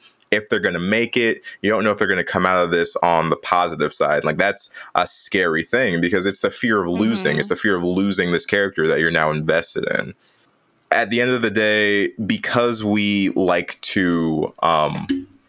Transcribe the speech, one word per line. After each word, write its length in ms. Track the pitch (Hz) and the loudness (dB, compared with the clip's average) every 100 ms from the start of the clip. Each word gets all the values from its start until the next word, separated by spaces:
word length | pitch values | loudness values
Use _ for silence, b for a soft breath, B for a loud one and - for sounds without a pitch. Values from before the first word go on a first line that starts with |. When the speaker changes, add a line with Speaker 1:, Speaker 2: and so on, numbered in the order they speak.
| b b - | b b -4
Speaker 1:
if 180 | 104 - | -4 0
they're 120 | 107 | 0
gonna 180 | 95 85 | 0 -2
make 380 | 90 110 117 123 | 0 0 0 0
it. 260 | 117 - B B | 0 -2 B B
You 80 | 98 | 0
don't 140 | 107 | 0
know 60 | 107 | 0
if 80 | 101 | 0
they're 80 | 98 | 0
gonna 180 | 92 | 0
come 220 | 85 95 90 | 0 0 2
out 160 | 92 | 2
of 60 | 87 | 2
this 260 | 85 85 - | 2 0 0
on 340 | 87 82 80 | 2 4 2
the 60 | - | -2
positive 560 | - 90 87 78 73 | 0 0 0 0 -4
side. 320 | - 73 76 | 0 0 2
Like, 140 | 76 78 | 0 0
that's 340 | 98 101 - B B | 0 -2 -10 B B
a 120 | - 90 | -4 -2
scary 580 | - - 98 87 80 | -4 -2 0 2 0
thing 360 | 82 120 120 85 | -2 0 0 0
because 260 | 87 95 95 | 0 0 0
it's 140 | 95 | 0
the 100 | 101 | -4
fear 320 | - 120 107 | -2 0 0
of 60 | 87 | 0
losing. 440 | 87 107 113 185 | 0 0 0 0
Speaker 2:
Mm-hmm. 80 | 76 | -2
Speaker 1:
It's 80 | - | -2
the 80 | 87 | -2
fear 200 | 107 92 | 0 0
of 80 | |
losing 480 | 87 92 101 95 90 | 0 0 0 0 0
this 140 | 85 - | -2 0
character 400 | 101 98 80 80 | 0 0 0 0
that 100 | 71 | 2
you're 100 | 82 | 2
now 200 | 82 78 | 2 0
invested 540 | 76 78 78 - - - - | 0 0 -2 -2 -6 -4 -4
in. 160 | - - b b b _ _ _ - | -6 -10 b b b _ _ _ -4
At 200 | 113 107 | -2 0
the 100 | 117 | 0
end 100 | 123 | 0
of 120 | 127 | 0
the 80 | 113 | 0
day, 580 | 104 107 107 104 101 98 - 101 | 2 2 2 2 2 0 -4 -4
because 560 | 107 - 123 120 110 | -4 0 0 0 0
we 460 | 107 104 104 101 95 | 0 2 2 2 2
like 480 | - 92 90 87 - | 2 2 0 -2 -8
to, 720 | - 104 90 85 82 78 80 - | -4 0 0 2 0 -2 -4 -2
um, 680 | 82 78 76 76 - 90 - _ | 0 2 0 -2 -4 -6 -6 _